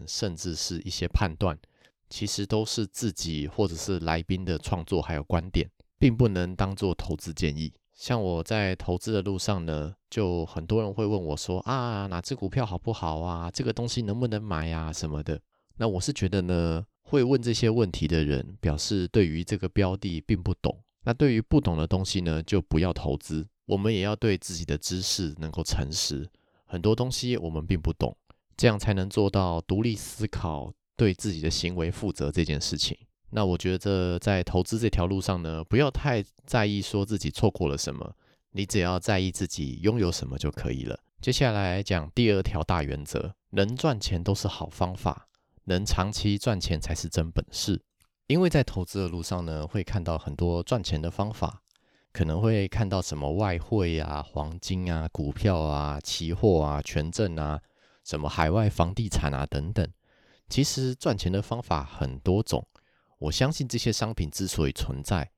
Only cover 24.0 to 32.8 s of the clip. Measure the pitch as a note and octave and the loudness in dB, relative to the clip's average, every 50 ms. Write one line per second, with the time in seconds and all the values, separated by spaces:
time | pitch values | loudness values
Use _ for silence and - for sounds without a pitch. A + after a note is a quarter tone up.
24 | F#2+ G#2 G#2+ - - A2 G2 F2 - - F2+ E2 E2+ D#2 D2+ D2 - - F2+ F#2 | 2 0 0 2 2 2 2 2 -2 -6 -8 -6 -2 -2 -2 -2 -2 -2 -2 -2
25 | F#2 - - - F2+ D2+ D2 - D#2 D#2+ - D#2+ D#2+ - - - C#2 C#2+ E2 - | 0 -2 0 0 -2 -2 -4 -4 -8 -6 -4 -4 -2 0 0 0 0 0 -2 -2
26 | - - D2+ C2+ D#2+ - _ _ _ _ _ _ _ - F#2 F2 F2+ G#2+ A2 A2+ | -2 -2 -2 -4 -6 -8 _ _ _ _ _ _ _ -8 -6 0 4 4 4 4
27 | B2 B2+ C3 - B2 B2 B2 G#2+ E2 E2 D#2 D#2 D#2 F#2 F#2+ E2 - E2 D#2 - | 2 -2 -2 -4 -2 -2 -2 -2 -2 -2 -4 -4 0 0 0 0 2 -2 0 0
28 | - A1+ - _ _ _ - _ _ _ _ - - A#2 G#2+ G2+ - A2 G2+ F#2+ | -2 -2 -2 _ _ _ -20 _ _ _ _ 2 4 4 4 4 2 0 2 2
29 | F#2 G2+ - A2+ G2+ G2 G2 G2 F#2 F2+ E2+ E2 - - F#2 G2+ A2+ A#2+ G#2+ F#2+ | 0 -2 2 2 2 4 4 2 2 2 0 -2 -2 0 0 2 2 0 0 -2
30 | - - - - G#2+ G#2 - - - E2+ D2+ C#2+ - - - _ _ _ _ - | -6 -12 -8 -6 -6 -4 -4 -4 -4 -2 -4 -4 -8 -10 -14 _ _ _ _ 4
31 | A#2 G2 F2+ - - G#2+ F2 D#2 D#2 E2 - - - E2+ F2+ F2 D#2+ E2+ F#2+ - | 4 4 4 2 -2 -4 -2 0 0 0 0 0 -2 -2 -2 0 -2 -2 -2 -2
32 | A2 F#2+ - - C#2+ D2 D#2 F2 D#2+ D2+ D2+ D2+ - - - D#2 | -4 -4 -2 0 -2 0 2 2 2 2 0 -2 -2 -4 -2 -2